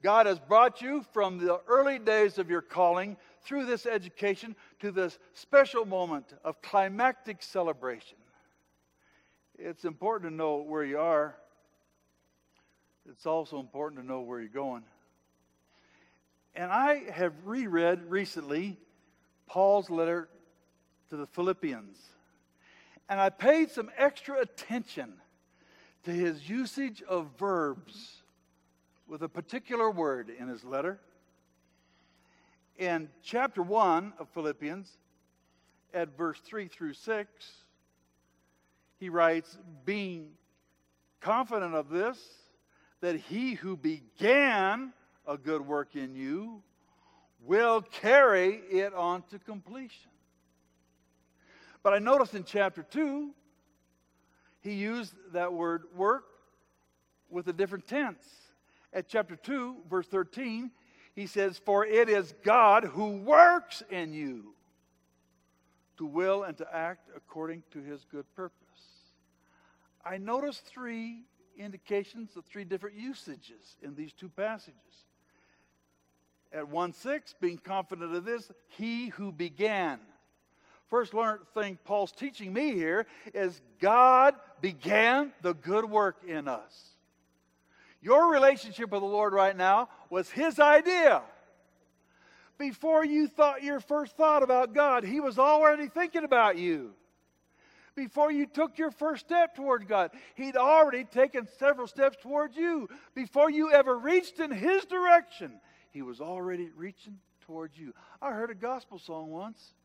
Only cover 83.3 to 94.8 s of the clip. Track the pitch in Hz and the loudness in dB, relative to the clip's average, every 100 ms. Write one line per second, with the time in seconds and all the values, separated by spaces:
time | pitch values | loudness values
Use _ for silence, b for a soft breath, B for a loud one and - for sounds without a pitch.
83.3 | 196 190 170 _ _ 190 233 254 254 269 | -6 -6 -6 _ _ 2 6 8 8 6
84.3 | 285 - - 190 151 160 208 226 262 294 | 4 -14 -6 -6 -6 0 4 4 4 0
85.3 | - 180 165 165 208 220 214 202 - 185 | -4 -6 -4 -2 -2 0 2 0 -2 -10
86.3 | 160 143 117 107 - - _ _ _ _ | -8 -6 -8 -10 -20 -20 _ _ _ _
87.3 | _ _ _ b b b b 170 269 339 | _ _ _ b b b b 4 6 8
88.3 | 294 269 277 220 202 226 202 196 208 208 | 8 6 4 -6 -10 -6 -4 -2 0 2
89.3 | 196 190 190 185 208 247 B B 180 180 | 4 2 4 4 4 2 B B -6 -6
90.3 | - 320 262 294 302 330 359 311 165 - | -2 -2 4 8 8 6 4 6 4 -2
91.3 | - _ _ _ _ _ _ b b b | -20 _ _ _ _ _ _ b b b
92.3 | b b _ 285 220 320 311 311 302 302 | b b _ -8 -4 2 2 4 0 0
93.3 | - 294 269 285 285 - 294 294 - 311 | 4 2 2 -4 -6 -2 -4 -4 2 4
94.3 | 302 262 254 247 220 | 4 4 2 2 2